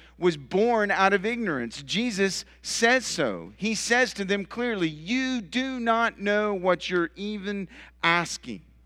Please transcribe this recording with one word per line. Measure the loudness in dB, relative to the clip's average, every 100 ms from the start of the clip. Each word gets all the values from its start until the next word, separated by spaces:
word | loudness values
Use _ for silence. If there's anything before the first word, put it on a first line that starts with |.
| -20 -2
was | 0 0
born | 0 2 4 4 2
out | 4 4
of | 4 0
ignorance. | -2 -2 -2 -4 -8
Jesus | -6 -2 0 2 0 0 -10 -14
says | -8 2 4 4 2
so. | -2 -2 -2 -8 -6
He | -4 -4
says | 2 2 2
to | 0
them | -2 -2 -4
clearly, | -4 -4 0 -2
"You | -2 -4 -2 0 -4
do | -4 -4 -4 -2
not | 0 2 0 -2
know | 0 0 0
what | 0 2 0 0
you're | -2 -2 -4
even | -8 -6 -6 -6 -8 -12 -20 -2
asking," | 2 2 0 -6 -10 -12 -14 _